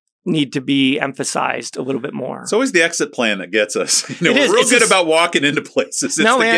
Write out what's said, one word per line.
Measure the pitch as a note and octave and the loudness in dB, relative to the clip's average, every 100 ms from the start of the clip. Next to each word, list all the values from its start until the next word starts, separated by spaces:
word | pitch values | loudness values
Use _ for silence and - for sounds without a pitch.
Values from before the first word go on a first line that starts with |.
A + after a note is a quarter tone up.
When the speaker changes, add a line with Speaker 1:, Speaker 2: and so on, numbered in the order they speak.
| _ _ - | _ _ -2
Speaker 1:
need | D#3+ C#3 | -2 -2
to | D3 | -4
be | C3 C#3 C3+ C#3+ | -2 0 2 0
emphasized | C#3 C#3 C3+ D#3 C3 B2 A#2+ - | -4 -6 -6 -4 -4 -4 -8 -8
a | |
little | C3+ C3+ | -6 -6
bit | B2+ | -8
more? | C#3 C3 C3+ | -8 -10 -10
Speaker 2:
It's | - | -4
always | G#3 C4 | -2 0
the | F#3 | 2
exit | E3 - C#3+ | 0 0 -4
plan | - A#2 G2+ | -2 -2 -2
that | F2 | -2
gets | G#2+ G#2 G#2+ | 0 0 -2
us. | D#2 - - | -2 -2 -4
<laughs> | - | -2
You | E3 | 2
know, | |
Speaker 1:
It | C4 | 4
Speaker 2:
we're | |
Speaker 1:
is. | C4+ | 4
Speaker 2:
real | G#3+ | 4
Speaker 1:
It's | B3 | 4
Speaker 2:
good | A#3+ | 4
Speaker 1:
a | |
s- | A3 | 4
Speaker 2:
about | F#3+ E3 | 2 2
walking | D#3+ E3+ E3+ | 2 2 2
into | C#3+ D3 | 0 0
places. | C#3 - - - D#3+ D#3 | -2 -2 -2 -4 -4 0
It's | |
Speaker 1:
No, | G#3+ B3+ | 2 4
Speaker 2:
the | |
Speaker 1:
man. | A3+ | 2